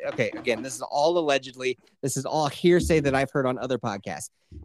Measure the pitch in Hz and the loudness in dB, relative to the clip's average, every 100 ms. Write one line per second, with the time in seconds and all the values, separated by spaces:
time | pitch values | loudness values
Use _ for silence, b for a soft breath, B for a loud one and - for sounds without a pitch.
0 | 127 143 110 107 110 110 131 120 131 143 | -6 -2 -2 -2 -2 -2 -4 -10 -4 0
1 | 151 175 151 139 131 127 127 123 b b | 2 2 2 0 -2 -6 -4 -4 b b
2 | 143 139 131 151 147 - 175 175 160 165 | -4 -4 -2 0 -2 2 6 6 6 2
3 | 151 135 139 147 127 127 127 127 120 101 | 4 2 0 0 0 -2 -2 -4 -4 -6
4 | 101 73 - b b - | -8 -10 -12 b b -20